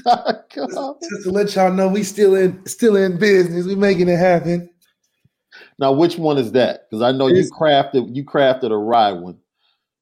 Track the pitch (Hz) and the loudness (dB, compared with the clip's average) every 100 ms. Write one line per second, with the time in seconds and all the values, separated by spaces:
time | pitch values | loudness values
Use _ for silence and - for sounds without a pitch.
0 | 240 233 294 - - 311 269 - 277 294 | -2 0 -2 -8 -10 -12 -10 -8 -10 -10
1 | 339 196 185 202 190 190 185 185 190 202 | -12 -10 -4 -2 -2 0 0 2 0 -2
2 | 196 - 196 190 185 180 - - 233 196 | -4 2 2 4 2 -2 -12 -2 2 2
3 | 190 175 208 190 170 175 180 196 202 175 | 0 0 2 4 2 -2 -4 0 0 2
4 | 180 170 185 170 151 175 175 _ _ _ | 2 2 2 2 0 -4 -6 _ _ _
5 | _ _ _ _ _ - - - 135 139 | _ _ _ _ _ -20 -18 -4 0 2
6 | 170 170 156 143 113 123 104 - _ 110 | 0 0 -2 -2 0 0 0 -2 _ -2
7 | 120 135 135 127 - - 156 139 135 135 | -2 0 2 2 0 -2 0 2 0 -2
8 | 120 131 139 156 135 131 123 107 107 117 | -4 -8 -4 0 2 0 -2 -4 0 0
9 | 104 90 90 85 _ _ _ _ _ _ | 0 -2 -12 -18 _ _ _ _ _ _